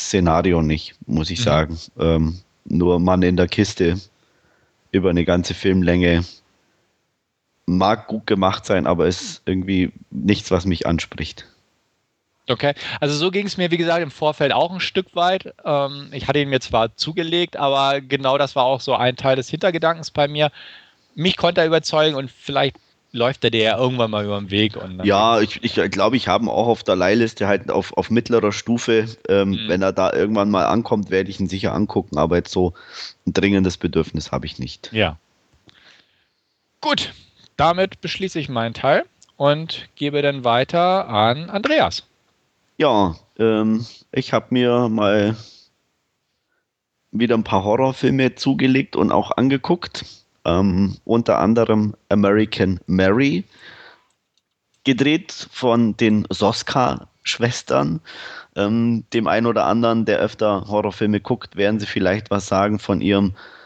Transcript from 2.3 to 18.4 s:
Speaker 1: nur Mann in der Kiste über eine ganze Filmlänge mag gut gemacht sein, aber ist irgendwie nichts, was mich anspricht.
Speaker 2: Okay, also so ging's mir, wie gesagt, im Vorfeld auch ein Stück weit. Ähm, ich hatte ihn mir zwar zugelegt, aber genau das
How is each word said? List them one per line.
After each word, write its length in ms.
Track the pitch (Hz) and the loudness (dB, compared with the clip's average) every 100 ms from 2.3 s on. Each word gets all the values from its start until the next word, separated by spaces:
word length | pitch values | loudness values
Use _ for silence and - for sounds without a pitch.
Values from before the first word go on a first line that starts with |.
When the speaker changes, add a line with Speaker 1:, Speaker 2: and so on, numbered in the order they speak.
| 87 - _ - | -4 -14 _ -6
Speaker 1:
nur 340 | 80 87 87 | 0 2 2
Mann 220 | 90 92 | 2 2
in 160 | 90 90 | 2 2
der 100 | 90 | 2
Kiste 520 | - 101 - 87 92 - _ _ _ _ _ _ _ _ | 0 0 0 0 0 -6 _ _ _ _ _ _ _ _
über 180 | 98 92 | 0 2
eine 120 | 85 85 | 2 2
ganze 280 | 90 85 | 2 0
Filmlänge 720 | - 98 92 87 87 87 85 87 - _ _ _ _ _ _ _ _ _ _ _ _ - | -2 0 2 4 4 4 2 0 -10 _ _ _ _ _ _ _ _ _ _ _ _ -2
mag 420 | 90 95 110 - | 0 2 0 -4
gut 200 | 214 - | -8 -2
gemacht 380 | 101 95 95 - | 0 2 -2 -2
sein, 200 | 98 67 | 0 2
aber 220 | 85 82 | 2 0
ist 340 | 90 - - - | 0 -8 -8 -4
irgendwie 460 | 92 92 95 90 - - | -4 0 0 -2 -4 -12
nichts, 400 | - 92 101 - | -2 0 0 0
was 140 | 92 95 | 0 0
mich 200 | 85 - | -2 0
anspricht. 600 | 85 - - - - - _ _ _ _ _ _ _ _ _ - | -2 -4 -10 -12 -12 -20 _ _ _ _ _ _ _ _ _ -6
Speaker 2:
Okay, 260 | 117 143 143 - 120 | -2 -2 -2 -8 -4
also 160 | 147 147 | -4 -2
so 160 | 180 | -2
ging's 260 | 190 202 185 | -2 -4 -4
mir, 140 | 175 | -2
wie 60 | 170 | 0
gesagt, 260 | 165 170 | 0 -2
im 80 | 156 | -4
Vorfeld 420 | - 151 147 143 | -4 -4 0 0
auch 180 | 120 170 | 2 0
ein 80 | 185 | -4
Stück 360 | - 190 185 175 | -6 -6 -6 -2
weit. 360 | 175 190 - - - | 0 0 -6 -10 -2
Ähm, 440 | 143 139 139 143 | -2 -2 -6 -12
ich 160 | 143 127 | -6 0
hatte 120 | 143 | 0
ihn 100 | 139 | 2
mir 100 | 131 | -2
zwar 340 | - 117 113 - | 0 0 0 -2
zugelegt, 600 | 151 165 165 170 175 - | -6 -4 -2 -2 -2 -2
aber 440 | 139 139 139 139 | 0 2 0 -2
genau 360 | 131 139 135 | -2 -2 0
das 180 | 139 | 0